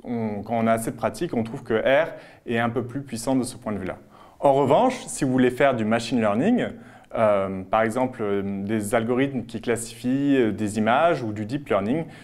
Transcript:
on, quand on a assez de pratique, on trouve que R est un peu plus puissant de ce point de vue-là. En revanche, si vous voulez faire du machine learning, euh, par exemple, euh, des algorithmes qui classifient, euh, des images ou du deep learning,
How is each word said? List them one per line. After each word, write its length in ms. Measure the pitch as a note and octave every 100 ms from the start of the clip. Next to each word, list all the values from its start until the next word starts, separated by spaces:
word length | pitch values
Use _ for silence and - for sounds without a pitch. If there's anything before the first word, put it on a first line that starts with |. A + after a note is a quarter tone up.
on, 400 | - A#2 A2 G#2
quand 100 | G2
on 140 | A#2 A2+
a 40 |
assez 180 | A2+ C#3
de 40 | -
pratique, 380 | A2 - F3
on 80 | B2
trouve 220 | A2+ C#3
que 100 | -
R 380 | A2 B2+ C#3 E3 - - - -
est 120 | A#2
un 100 | A#2
peu 140 | B2
plus 180 | A#2 C#3+
puissant 320 | C#3 A2+ -
de 80 | C3
ce 140 | A#2 -
point 160 | A2
de 60 | G2+
vue-là. 180 | F2+ - - - - _
En 140 | C#3+
revanche, 420 | C3+ C#3 D#3+ B3+ B3+ -
si 180 | -
vous 80 | C3+
voulez 180 | B2+ B2+
faire 240 | B2 C#3
du 100 | B2
machine 360 | G#2+ A#2 A#2 B2+
learning, 480 | G#2+ G#2+ F#3 A#3+ A2 - - - -
euh, 520 | A#2+ G#2+ G2+ F#2+ F#2+
par 180 | F#2 A2
exemple, 380 | A2+ A#2+ B2+ -
euh, 400 | G#2 G2+ G2 G2
des 320 | G2+ A2 G#2
algorithmes 480 | A#2 A2 B2 C#3 C3
qui 180 | - G#2+
classifient, 760 | A#2+ A2+ - - - C3+ C#4+ C3+
euh, 160 | F3+
des 260 | F#2+ G#2+ G#2
images 460 | G#2+ C3 E3+ D#3
ou 80 | A2+
du 120 | G#2
deep 240 | G#2+ C#3+ D3
learning, 360 | G#2 G2+ D#3 D#3+ -